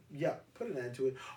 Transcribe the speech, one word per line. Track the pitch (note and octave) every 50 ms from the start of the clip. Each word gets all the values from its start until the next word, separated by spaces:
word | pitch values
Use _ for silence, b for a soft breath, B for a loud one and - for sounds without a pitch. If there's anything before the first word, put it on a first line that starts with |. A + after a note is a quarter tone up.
| - -
Yeah, | D3 C#3 E3 D3+ - - - - -
put | - A#3 A3+
an | E3+ C3+
end | B2 B2 A#2+
to | - C3 C3
it. | C3 B B B B